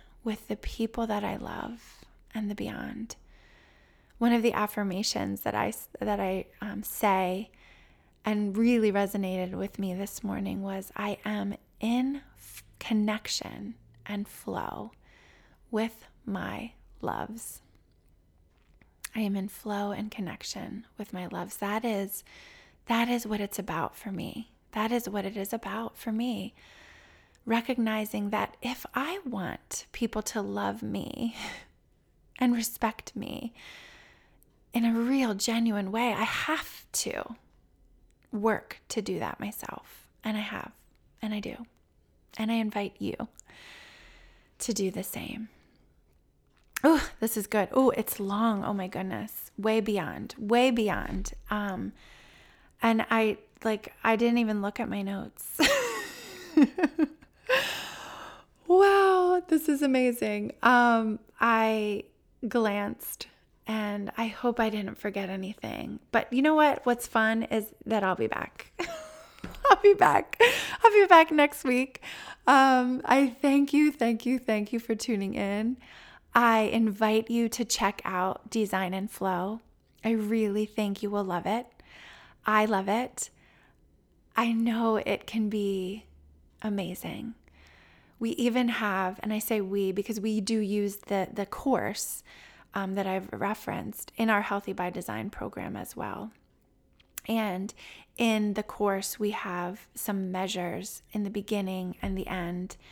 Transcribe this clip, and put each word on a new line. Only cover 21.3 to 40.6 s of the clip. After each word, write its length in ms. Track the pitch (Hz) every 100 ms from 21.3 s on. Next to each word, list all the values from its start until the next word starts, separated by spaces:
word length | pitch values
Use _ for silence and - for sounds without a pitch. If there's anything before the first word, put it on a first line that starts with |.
| 175 180 -
That 260 | 202 214
is, 400 | 233 208 196 - - - - - - _ -
that 240 | 226 233
is 160 | 240 214
what 140 | 208
it's 180 | 202 -
about 380 | 196 165 147 -
for 160 | 208
me. 400 | 190 - - 226 _ _
That 180 | 214 220
is 180 | 240 233
what 160 | 202 196
it 100 | 233
is 160 | 240
about 460 | 226 208 208 226 -
for 140 | -
me. 420 | 214 247 214 190 - - - - - - - _ _ -
Recognizing 840 | 226 233 - 226 220 214 208 202
that 260 | 208 202 -
if 240 | 240 254 -
I 260 | 254 285 381 311
want 600 | 214 175 - - - -
people 300 | - 226 214
to 200 | - 226
love 420 | 202 202 202 208
me 520 | 214 196 - - 233 226 - - - _ _
<laughs> 500 | _ _ _ _ -
and 160 | 247
respect 600 | 240 220 - 220 - - -
me 380 | - - 226 - - - - - - _ _ _ _ _ _
in 120 | 240 233
a 80 |
real, 400 | 226 240 269 247
genuine 580 | 196 - 233 233 208 190
way, 220 | 220 240
I 100 | 214
have 640 | 226 - - 311 - - -
to 440 | - - - - 226 _ _ _ _ _ _ _ _ _
work 500 | 214 220 214 - - -
to 120 | -
do 180 | 196 180
that 200 | - -
myself. 680 | 202 - - - - - - _
And 140 | 220 214
I 40 |
have, 300 | 214 208